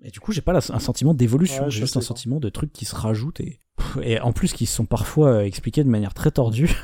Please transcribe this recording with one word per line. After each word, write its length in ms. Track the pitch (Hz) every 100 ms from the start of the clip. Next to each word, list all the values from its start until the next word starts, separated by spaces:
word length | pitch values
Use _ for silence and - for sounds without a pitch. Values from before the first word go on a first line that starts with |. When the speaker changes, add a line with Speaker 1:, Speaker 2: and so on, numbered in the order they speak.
Speaker 1:
Et 60 | -
du 100 | -
coup, 100 | -
j'ai 100 | 196
pas 120 | -
la, 80 | - -
un 80 | -
sentiment 360 | - - 131
d'évolution, 500 | 139 117 135 185 135
Speaker 2:
Ouais, 60 | 143
Speaker 1:
j'ai 100 | 107
Speaker 2:
ça, 40 | 127
Speaker 1:
juste 100 | 123
un 40 |
Speaker 2:
c'est 60 | 117
Speaker 1:
sentiment 320 | 110 117 151
de 100 | 107
trucs 240 | - 151
qui 120 | -
se 100 | 107
rajoutent 460 | - 110 110 143 -
et, 180 | - - _ -
pff, 220 | - 123
et 160 | 117 113
en 120 | 120
plus 200 | - 185
qui 140 | - 117
sont 180 | - 113
parfois, 440 | 110 110 156 143
euh, 80 | 110
expliqués 420 | 101 - 117 151
de 60 | 139
manière 260 | 107 98
très 160 | - 151
tordue. 400 | 147 113 110 170 -